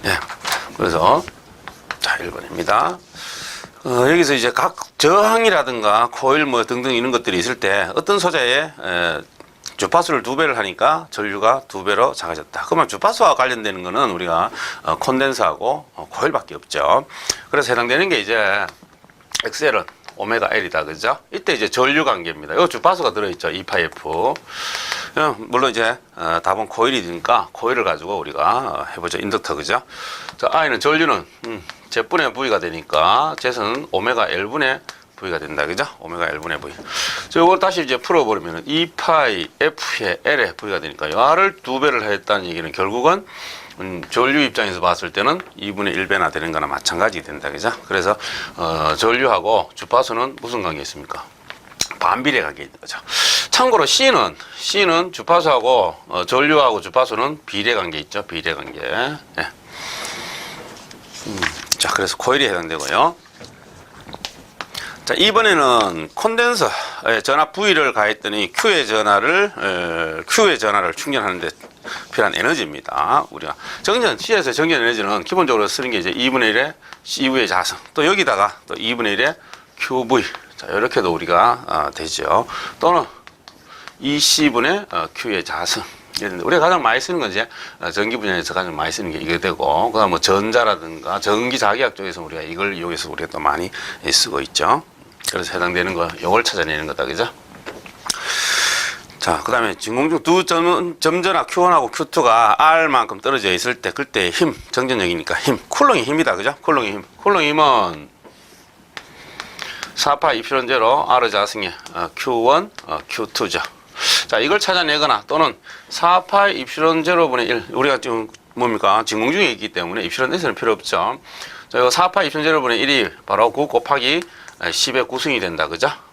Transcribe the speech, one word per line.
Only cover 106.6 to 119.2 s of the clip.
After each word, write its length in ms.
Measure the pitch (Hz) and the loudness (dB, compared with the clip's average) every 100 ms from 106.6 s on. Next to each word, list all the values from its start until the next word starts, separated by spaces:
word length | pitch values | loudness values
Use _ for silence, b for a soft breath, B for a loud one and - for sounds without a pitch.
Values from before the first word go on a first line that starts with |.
쿨롱의 320 | - 143 107 | 0 2 0
힘. 120 | 101 90 - | -6 -12 -2
쿨롱의 320 | 202 190 151 | 2 2 2
힘은 600 | 151 151 120 92 78 71 _ - B B B B _ - - B B B B B B B B B | 4 6 6 2 -4 -14 _ -20 B B B B _ -20 -20 B B B B B B B B B
사 220 | - 147 143 | -2 0 2
파이 220 | 156 127 | 2 0
입실론 260 | 175 135 120 | 0 -2 2
제로, 440 | 131 113 143 - | 4 4 4 4
R 200 | 127 117 | 4 4
자승의, 420 | 101 101 110 92 - - | 2 0 -2 -6 -8 -12
어, 160 | - 85 - | -8 -6 -4
큐원, 540 | - 120 117 151 208 - | -2 2 4 4 2 -14
어, 140 | - 78 - | -8 -8 -6
큐투죠. 540 | - 107 - 101 85 - - - B B B B | -8 -6 -4 -2 -2 -6 -12 -20 B B B B
자, 120 | 110 | 0
이걸 200 | 135 202 | 2 2
찾아내거나 680 | 196 180 160 147 147 110 - | 2 0 2 2 2 2 0
또는 280 | 151 151 - B B B | 2 2 0 B B B
사 360 | - 170 180 | 0 4 4
파이 340 | - 202 202 185 | 4 2 4 0
입실론 460 | 131 - 160 165 | -6 0 2 2
제로분의 420 | 156 175 160 127 113 | 2 4 4 2 2
일, 180 | 117 - | 0 -2
우리가 280 | 120 139 131 | 0 2 2
지금 300 | 127 113 110 - _ | -2 -4 -6 -14 _
뭡니까? 500 | - 120 107 98 107 110 | -2 0 2 4 2 2
진공중에 440 | 110 | 0